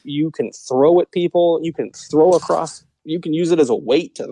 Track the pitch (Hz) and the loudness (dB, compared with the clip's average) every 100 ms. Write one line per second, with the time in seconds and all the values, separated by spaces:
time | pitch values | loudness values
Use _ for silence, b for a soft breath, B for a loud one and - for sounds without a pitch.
0 | - 143 160 - 113 - - 127 143 175 | -6 -4 -4 -4 -8 -8 -4 2 4 4
1 | 170 185 175 175 175 165 165 156 117 - | 2 -2 -2 0 2 0 -4 -6 -8 -10
2 | - 147 165 170 - 165 165 - _ _ | -4 2 4 4 0 -4 -4 -12 _ _
3 | - 165 165 156 175 170 131 107 - 143 | -10 -8 -4 -2 0 2 2 0 0 -2
4 | 175 - - | -2 -10 -14